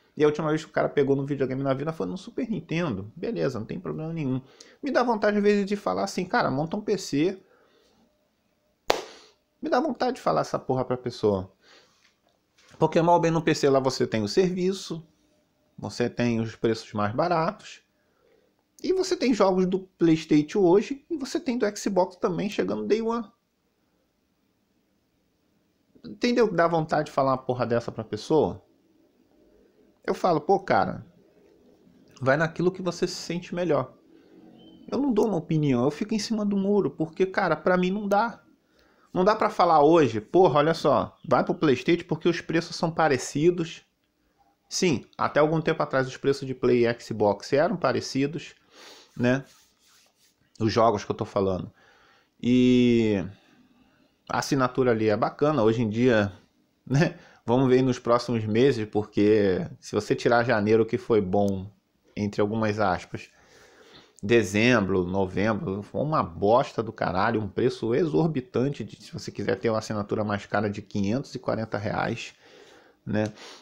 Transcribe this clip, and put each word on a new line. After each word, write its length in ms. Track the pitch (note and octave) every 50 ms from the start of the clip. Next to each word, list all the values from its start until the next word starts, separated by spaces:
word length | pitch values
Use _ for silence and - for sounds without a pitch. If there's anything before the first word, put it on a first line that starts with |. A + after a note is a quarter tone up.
| _ _ -
e 60 | C#3+
a 60 | D3+ D3+
última 220 | D3 - D#3+ D3+
vez 140 | D#3 D#3 -
que 60 | -
o 20 |
cara 160 | - D3+ D3+ D3
pegou 280 | - D3+ C#3 C#3 C#3
no 100 | C#3 C#3
videogame 340 | C#3+ C#3+ C3 C3 B2+ C3 C3+
na 140 | C#3 C3+ C3+
vida 180 | C3+ C#3+ D#3+
foi 140 | D#3+ - F#3
no 100 | F3+ F3+
Super 320 | F#3 - A#3 - C#4+ B3 A3
Nintendo. 640 | G#3 D#3+ - - D3+ E3+ F3+ D3 G2+ F#2 G#2 A2 -
Beleza, 420 | E3 - A#3 A#3 E3+ D#3+ - - G2+
não 80 | -
tem 140 | - - F3+
problema 320 | F3+ D#3 D#3 D#3 D#3+ D#3+
nenhum. 280 | E3 E3 C#3+ B2+ C3 B2+ C3 - - - - - - -
Me 120 | - C#4
dá 100 | C#4+ C#4
vontade, 360 | A#3+ B3 A3+ G#3 G#3+ G#3 G#3 G#3
às 40 |
vezes, 240 | G3+ G#3 G#3 G3+ G3
de 80 | G3 G#3
falar 300 | G3+ - F#3+ F#3 F#3+ F#3+
assim, 200 | - - F#3 F#3+
"Cara, 280 | - B3+ A#3+ D#3+ C#3+
monta 240 | C3 C#3 D#3+ D#3+ -
um 40 | G#3
P 160 | G#3+ - G3+
C." 460 | - - - C#3 C#3 D#3+ G3 F#3+ - _ _ _ _ _ _ _ _ _ _ _ _ _ _ _ _ _ _ _ _ _ _ _ _ _ _ _ _ _ - - - - - - - - _ _ _ _ _ _ -
Me 100 | - D#4
dá 100 | E4 -
vontade 360 | D#4+ D4+ - - B3 B3 C4
de 40 | -
falar 220 | - E3+ D#3 D3
essa 160 | D3 - - -
porra 260 | - - B2+ C3 B2
pra 100 | - B2+
pessoa. 560 | B2 - B2 - - - G#2 G2+ F#2 F#2+ - _ _ _ _ - - _ _ _ _ _ _ _ _ _ _ _ _ _ _ _ _ _ _ - -
Porque 220 | D#3+ D#3 - E3+
mal 140 | D#3+ F3 F3
ou 60 | E3+
bem 100 | E3 E3
no 100 | E3 E3
P 120 | - E3 D3+
C 140 | - - C#3
lá 120 | C3+ C3+
você 260 | C3 C3 - - B2
tem 160 | - A#2 A2
o 60 | G#2 G2+
serviço, 760 | - F#3+ F#3 F3 F#3 F#3 F3+ F#3+ G3 G3 - - E3 D#3+ - _ _ _ _ _ _ _ _ _ _ _ _ _ _
você 320 | - - G#2 - - A#2+ A#2
tem 300 | - - A#2+ B2 A2+ A2
os 160 | A2+ A2 -
preços 380 | - - A#2 A2 - - -
mais 220 | - G#2 G#2 G2+ A2+
baratos, 640 | C#3 E3+ F3 F3 E3 D#3+ F#3+ G#3 - - - - - _ _ _ _ _ _ _ _ _ _ _ _ _ _ _ _ _ _ _ _
e 100 | - C4+
você 240 | F#4+ F#4+ E4+ - F#4
tem 160 | - C4 B3
jogos 340 | A3 - G3 G3 F#3 F#3 F#3
do 140 | F3+ F#3+ F#3
PlayStation 800 | - - _ - E3+ E3 D#3+ D#3+ - - D#3 D3+ D3 - - G#3
hoje, 440 | F#3 E3+ F#3 G#3+ G#3+ - C#4 - _ -
e 60 | E4+
você 240 | C4+ C4+ - - D#4+
tem 160 | - C4 A#3
do 100 | B3 A#3 G#3 G#3
Xbox 380 | - - G#3+ G3 F3+ F#3 F#3 -
também 340 | - - G3 E3 E3 F#3 G#3+
chegando 360 | - - F#3+ F#3+ G#3 G#3+ G#3+
Day 140 | G#3 G#3 A3+
One. 260 | A3+ A3+ A#3 A#3+ A3 - _ _ _ _ _ _ _ _ _ _ _ _ _ _ _ _ _ _ _ _ _ _ _ _ _ _ _ _ _ _ _ _ _ _ _ _ _ _ _ _ _ _ _ _ _ _ _ _ _ _ _ _ _ _ -
Entendeu? 480 | - G#3 - A#3+ A#3+ A#3+ B3 A3 F#3
Dá 160 | E3+ E3+ E3+ E3
vontade 380 | E3+ D#3+ D#3 - D3+ D3+ D3
de 60 | -
falar 200 | - C#3+ C3+ C3+
uma 60 | C3 B2+
porra 280 | - - B2 A#2+ A#2
dessa 240 | A2+ A#2+ A#2 - -
pra 140 | - A2+ G#2+
pessoa? 580 | - G#2+ G#2+ - - D#3+ D3 G#2+ E2+ F2 - _ _ _ _ _ _ _ _ _ _ _ _ _ _ _ _ _ _ _ _ _ _ _ _ _ _ _ _ -
Eu 60 | F#3+
falo, 300 | F#3+ - - F#3 E3 D3
"Pô, 180 | - - G3 G3
cara, 460 | - - A#2 G2 F#2 - - - - - _ _ _ _ _ _ _ _ _ _ _ _ _ _ _ _ _ _ _ _ - -
vai 160 | B2 C3 C#3
naquilo 340 | D#3 E3 E3 - - E3+ F3+
que 120 | F3+ -
você 240 | F#3 F3 E3+ - F#3+
se 100 | F3 -
sente 380 | - - - E3+ F3 F3 - F#3
melhor." 420 | F3 F3+ D#3+ D3 C3 B2+ - - _ _ _ _ _ _ _ - - - - - - - - - - -
Eu 120 | - - A#3
não 120 | C#4+ C#4
dou 160 | G#3+ G3+ A#3+
uma 120 | A3 F#3+ D#3+
opinião, 460 | - - D#3+ D3+ D3+ C#3 B2+ A#2+ B2
eu 60 | D3+
fico 240 | - - G#3+ - A3
em 40 | G#3
cima 260 | - - A3+ G#3+ G#3
do 140 | G3+ G3+ G3
muro, 320 | F#3+ G3+ G#3 G3+ - -
porque, 340 | - - D#3 D#3+ - - F#3
cara, 320 | F#3+ - G#3+ G3 E3 D#3
pra 220 | D#3 - F#3 F3+ F3+
mim 120 | F3+ F#3
não 160 | G3 G#3+ G#3
dá. 360 | G3 G3+ G3+ A3+ A#3 - - _ _ _ _ _ _ _ _ _ _ _ _ _ _
Não 120 | - F3 F#3
dá 120 | G#3 A3
pra 120 | G#3+ A3 G#3
falar 320 | - - F3+ F3 D#3+ D3+
hoje, 400 | C#3+ D#3 E3+ E3 C#3+ A2 A2 G#2
"Porra, 380 | - - - F3+ F#3 E3 C#3 D3
olha 160 | D3 D#3+ E3
só, 420 | - - D3 B2 G2+ F2+ - - _ -
vai 200 | D#3+ A#2+ C#3 -
pro 100 | - A#3
PlayStation 500 | - E3 D3 B2 - - D#3+ E3+ E3+ -
porque 240 | - D#3 - - F3
os 120 | E3 -
preços 340 | - - E3 E3 E3 - -
são 160 | - F3 E3
parecidos." 920 | E3 E3+ D#3+ D3+ C3+ B2 - - - C#3+ D#3 F3+ F3 F3+ E3 - - - _ _ _ _ _ _ _ _ _ _ _ _ _ _ _ _ _ -
Sim, 360 | - - F#3+ F3+ - - - _ _
até 220 | - A2 - - D3
algum 220 | D#3 D#3 E3 D#3+
tempo 200 | D#3 E3 D#3 -
atrás 260 | D3+ - C#3+ C3 B2+ C3
os 80 | -
preços 300 | - - C#3 C#3 - C#3
de 80 | C3 B2+
Play 300 | - B2 B2 B2 A#2+ A#2
e 160 | A#2 A#2 -
Xbox 520 | - - A2+ G#2 G#2+ G2+ G2 - - -
eram 240 | C#3 C#3 E3 A3 G3+
parecidos, 800 | - - B2+ A#2+ G#2 - - - C3+ C#3+ D3+ E3+ - - - - _ _ _ _ - - - - - - _ -
né? 280 | - A#2+ B2 C3 C#3 C#3+ _ _ _ _ _ _ _ _ _ _ _ _ _ _ _ _ _ _ _ _ _ _ -
Os 140 | A2+ G#2+
jogos 320 | G#2 A#2 A2 A#2 G#2 G2+ -
que 80 | -
eu 40 | G2+
tô 80 | - G#2+
falando. 480 | - - G2+ F#2+ F#2+ F#2 E2+ - - _ _ _ _ _ _ _ _ _ _ _ _ _ -
E 800 | A2 A#2+ B2+ B2+ B2 B2+ B2 B2 B2 A#2+ A#2 A2+ A2 G#2+ G#2 F#2+ E2 G2 G2+ _ _ _ _ _ _ _ _ _ _ _ _ _ _ _ _ _ _ -
a 120 | G#2+ B2
assinatura 500 | - - D3+ C3+ B2+ - - C3+ B2+ B2
ali 180 | A2+ A2 A2 G#2+
é 80 | G#2+
bacana, 460 | G#2+ D#3 E3 - - C#3+ D3+ D#3 B2+
hoje 200 | G#2+ A2+ A2+ B2
em 60 | A#2 G#2
dia, 440 | G#2+ A#2 B2 B2+ A2+ G#2+ G2+ G2 - - _ _ _ _
<laughs> 240 | _ _ _ _ -
né? 320 | - C3 C#3+ E3+ - - - - - - _ -
Vamos 220 | A#2 A#2+ C3 C3+ B2
ver 140 | B2+ C3
nos 180 | C3 B2+ B2 -
próximos 440 | - A#2 A#2 A#2 - - A#2+ A2 G#2+
meses, 440 | G#2+ G#2 A2+ C3 C#3 A#2+ A2 G#2+ -
porque 760 | - G#2+ G2+ - - G#2 G#2 G#2 A2 G#2+ G2+ F#2+ F2+ - - - - -
se 160 | - - G#2
você 220 | G#2 - - C3+
tirar 260 | - - B2+ A#2 A#2+ A#2
janeiro 400 | C3 A#2 G#2+ G2+ G#2+ A2+ A2 A2
que 140 | - A#2+ G#2
foi 220 | - - A#2 G#2
bom, 500 | F#2+ F#2 G2 G2+ G2+ G2+ F#2+ F#2+ F#2+ G#2 _ _ _ _ _ _ _ _ -
entre 240 | - G#2 G2+ - G#2+
algumas 400 | G#2 G2+ A2 A2 A2 G#2+ G2+ G#2+
aspas, 480 | G#2 F#2 F2 E2 - - - - - - _ _ _ _ - - - - _ - - - - - - _ _ -
dezembro, 800 | - G#2 A#2+ A2+ G#2 F#2 G2+ G#2 A2+ B2+ B2 A2 G2 F#2 G2 F#2 F2
novembro, 800 | F2+ F#2 G2 F#2+ F#2 G#2+ F#2+ G2+ A2+ G#2+ - - G2 F#2+ G#2
foi 180 | G#2 - - A2
uma 220 | C3+ D3+ D#3 C3+
bosta 600 | G#2+ F2 E2 F2 G2+ G#2 A#2 C3 C#3+ - - -
do 80 | G#2+ G#2+
caralho, 520 | - - G#2 F2 F2+ F#2 G#2 A#2 A2+ A2
um 60 | G#2 F#2
preço 460 | - - A2+ C3 - - - A2 A#2+
exorbitante 880 | E3 F3+ D3 D#3 D#3 D#3+ D#3+ D3+ B2+ - - - A2+ B2+ D3 D3 -
de, 140 | G#2+ - - - -
se 80 | -
você 180 | - A2 - -
quiser 260 | - - G#2 A2+ A2
ter 120 | - - A#2
uma 100 | A2 G#2+
assinatura 460 | - - A2 G#2 G2+ - A2 A2 G#2+
mais 220 | G#2+ G2+ G2+ -
cara 240 | - - G#2 G#2+ G#2
de 100 | G2+ G#2
quinhentos 540 | - - - G#2 G2 G2+ A2+ C#3 C3+ - -
e 40 | B2
quarenta 380 | - A#2 A#2 A2 A2+ - -
reais, 580 | G#2+ G#2 - - - - - A#2 - - - - _ _ - - - - - - - _ _ _ _ -
né? 220 | F2+ F2+ G#2+ G#2+ G#2+ G#2 - - - - -